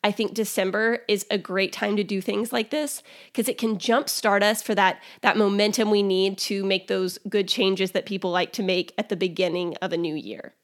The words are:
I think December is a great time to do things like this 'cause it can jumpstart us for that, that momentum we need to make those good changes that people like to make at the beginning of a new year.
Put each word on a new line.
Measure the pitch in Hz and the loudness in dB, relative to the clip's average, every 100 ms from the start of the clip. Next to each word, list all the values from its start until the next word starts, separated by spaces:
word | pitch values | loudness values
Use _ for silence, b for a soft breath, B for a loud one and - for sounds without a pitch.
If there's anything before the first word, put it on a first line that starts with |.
I | 208 | 0
think | 202 214 | 0 -2
December | 208 208 - 190 196 226 233 - | -2 -2 0 0 2 0 0 0
is | 202 - | 0 0
a | 202 | -2
great | - 185 196 | 0 -2 -2
time | - 202 208 | -2 -2 0
to | |
do | 202 196 | 0 -2
things | 185 202 233 | -2 -2 -2
like | 240 226 | -4 -2
this | 302 294 - B B B | -2 -4 -6 B B B
'cause | - 233 | -2 -2
it | 247 | 0
can | 226 202 | -2 0
jumpstart | - 233 285 - 220 202 | 2 2 2 -2 2 4
us | 208 220 | 4 2
for | - 202 | -2 2
that, | 190 - B B | 2 2 B B
that | - 202 | 2 4
momentum | 202 202 214 208 214 | 2 4 2 2 2
we | 208 | 4
need | 202 185 196 190 | 4 2 2 0
to | - 196 196 | -4 -2 0
make | 190 185 | -2 0
those | 190 185 - 202 | -2 -2 -6 -4
good | 208 190 | -2 0
changes | - 190 185 190 | 2 2 2 0
that | 185 - | -2 -4
people | 190 185 | -4 0
like | 175 175 | 0 -2
to | - | -2
make | 190 185 180 - | 0 0 -2 -6
at | 208 | -4
the | 180 | -2
beginning | 185 165 180 175 175 - | -2 0 0 0 -4 -4
of | 185 | -4
a | 170 | -2
new | 170 151 | -2 -4
year. | - 107 - _ | -8 -12 -14 _